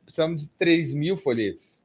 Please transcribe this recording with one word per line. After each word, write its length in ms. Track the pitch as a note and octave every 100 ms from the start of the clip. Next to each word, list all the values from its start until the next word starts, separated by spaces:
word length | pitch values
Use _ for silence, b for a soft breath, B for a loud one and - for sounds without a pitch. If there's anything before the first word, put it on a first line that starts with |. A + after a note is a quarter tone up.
precisamos 380 | - - D#3+ E3
de 60 | D3+ _
três 340 | F3 E3 C#3+
mil 240 | C#3+ D#3+ F#3+
folhetos, 640 | C#3+ A#2 G2+ - - _